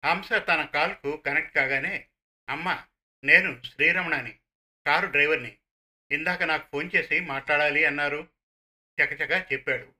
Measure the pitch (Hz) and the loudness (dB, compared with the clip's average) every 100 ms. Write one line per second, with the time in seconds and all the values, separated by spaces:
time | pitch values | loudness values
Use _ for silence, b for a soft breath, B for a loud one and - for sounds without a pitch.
0 | 139 175 196 220 - 165 147 147 170 151 | 0 -2 0 -2 2 0 0 0 -2 -2
1 | 143 151 - 143 160 - 135 135 156 202 | -6 -4 -2 -2 0 0 0 0 -2 -6
2 | - _ _ _ - 139 175 160 - _ | -10 _ _ _ -10 -6 -4 -4 -6 _
3 | _ _ 135 165 190 131 - - 156 175 | _ _ 4 4 4 -6 -14 0 2 2
4 | 175 151 120 - _ _ _ _ - 151 | -2 -4 -6 -14 _ _ _ _ 0 2
5 | 190 180 147 156 123 - _ _ _ _ | 2 2 4 2 -2 -16 _ _ _ _
6 | _ 143 160 175 165 156 - 143 170 180 | _ -4 -2 -2 0 -2 -2 -6 0 0
7 | 160 156 175 135 - 147 147 143 156 143 | 0 -2 -2 -6 0 2 4 4 2 2
8 | 147 147 175 _ _ _ _ _ _ - | -2 -2 -10 _ _ _ _ _ _ -2
9 | 143 143 151 175 175 131 - 127 - _ | -2 -2 -2 -2 -2 -6 -4 -4 -6 _